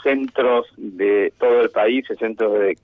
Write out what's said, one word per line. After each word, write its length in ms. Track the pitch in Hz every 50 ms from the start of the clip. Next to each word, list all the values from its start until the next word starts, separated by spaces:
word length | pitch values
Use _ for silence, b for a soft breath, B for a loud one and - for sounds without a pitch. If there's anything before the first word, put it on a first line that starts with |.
centros 640 | - 143 139 135 135 127 - - 120 127 123 120 120 - _
de 560 | - - 107 92 90 101 101 101 101 98 82 - _
todo 240 | 123 123 120 123
el 80 | - -
país, 340 | - 107 104 113 123 135 131 - 104 -
centros 400 | 117 110 110 - 110 107 104 104
de-, 180 | 101 98 - -